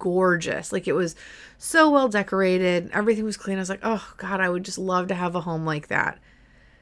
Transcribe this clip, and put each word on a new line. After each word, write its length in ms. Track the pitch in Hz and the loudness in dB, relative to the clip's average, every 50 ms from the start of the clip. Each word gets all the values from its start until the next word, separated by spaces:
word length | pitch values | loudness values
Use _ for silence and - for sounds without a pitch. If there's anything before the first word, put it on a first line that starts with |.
gorgeous. 720 | - 180 175 185 185 180 180 165 165 - - - - - | -2 0 2 4 4 4 4 2 0 -2 -4 -4 -4 -4
Like, 160 | 196 190 180 185 | -6 -4 -2 0
it 60 | 139 | 0
was 200 | 180 180 165 - - - - - - - - - _ | 0 0 -2 -4 -10 -18 -20 -20 -20 -20 -20 -20 _
so 320 | - - - 330 311 311 | -8 0 4 6 6 6
well 180 | 285 277 262 247 | 6 4 4 4
decorated. 800 | 208 202 196 - 196 190 190 185 185 185 185 180 180 175 175 - | 2 0 -2 0 0 2 2 4 4 4 2 2 2 0 -2 -2
Everything 320 | - 196 208 226 226 214 214 | -2 0 2 2 0 0 -2
was 120 | 214 202 | -4 -6
clean. 200 | - - 196 196 | -6 -6 -4 -4
I 40 | 190 | -4
was 100 | 185 180 | -4 -6
like, 100 | 196 - - | -6 -4 -2
"Oh, 300 | 220 226 196 - - - | -2 -2 -2 -4 -10 -14
God, 240 | - 190 185 196 190 | -12 -8 -6 -2 0
I 80 | 190 180 | 0 0
would 160 | 175 180 185 | 0 -2 -4
just 140 | 190 - - | -6 -8 -6
love 280 | 190 185 180 180 180 185 | -4 0 0 0 0 0
to 60 | 190 | -2
have 220 | 180 180 175 175 | -2 -2 -2 -2
a 60 | 180 | -4
home 220 | 160 175 165 160 160 | -4 -4 -4 -2 -2
like 240 | 160 151 147 - - | -2 -4 -4 -4 -2
that." 300 | 98 - - - - - - - - _ - _ - - - - - _ | 0 0 0 0 -4 -8 -18 -20 -20 _ -20 _ -20 -20 -20 -20 -20 _